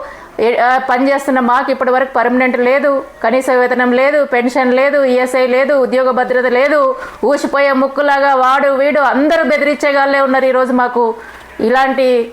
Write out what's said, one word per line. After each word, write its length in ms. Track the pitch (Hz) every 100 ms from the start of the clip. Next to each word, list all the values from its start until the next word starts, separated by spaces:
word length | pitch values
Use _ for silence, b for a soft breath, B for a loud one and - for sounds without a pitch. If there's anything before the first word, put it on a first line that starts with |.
| B B B -
ఏ-, 160 | 220 247
ఆ, 220 | 240 254
పనిచేస్తున్న 640 | 262 247 269 277 285 262
మాకు 300 | 240 247 269
ఇప్పటి 200 | 262 254
వరకు 220 | 254 262
పర్మనెంట్ 460 | 247 240 254 254 240
లేదు, 460 | 247 277 294 269 - -
కనీస 260 | 226 254 262
వేతనం 420 | 254 247 247 247
లేదు, 320 | 247 269 294
పెన్షన్ 500 | 277 240 240 277 254
లేదు, 300 | 254 277 285
ఈఎస్ఐ 420 | 269 247 254 262 254
లేదు, 280 | 254 269
ఉద్యోగ 360 | 285 240 247 262
భద్రత 340 | 254 247 254
లేదు. 520 | 247 247 277 294 269 254 B B
ఊసిపోయే 480 | 220 285 294 277 277
ముక్కులాగా 640 | 262 269 269 294 277 277
వాడు 340 | 262 254 269 277
వీడు 320 | 269 285 302
అందరూ 440 | 262 247 294 330
బెదిరించేగాళ్ళే 760 | 285 294 285 294 294 277 277 277
ఉన్నారు 240 | 269 269
ఈరోజు 280 | 262 254 254
మాకు. 420 | 254 247 240 226 220 B B B -
ఇలాంటి 720 | 220 254 269 262 254 247 233